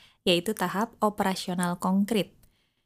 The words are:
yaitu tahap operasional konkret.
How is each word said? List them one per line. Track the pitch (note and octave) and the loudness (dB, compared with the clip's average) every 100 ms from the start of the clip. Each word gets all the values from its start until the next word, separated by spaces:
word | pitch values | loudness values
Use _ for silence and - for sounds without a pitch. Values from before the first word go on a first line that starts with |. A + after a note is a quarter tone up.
| - _ | -20 _
yaitu | - F3 F3 G#3 | 2 2 0 -2
tahap | F3+ F#3 A#3 - | -2 -2 -4 -2
operasional | G#3 G#3 F#3+ F#3 - F3+ F3 F3+ | -2 0 -2 -2 -4 -2 -2 -2
konkret. | F#3 G3 G3+ A3 - _ _ _ _ _ | 0 2 2 0 -2 _ _ _ _ _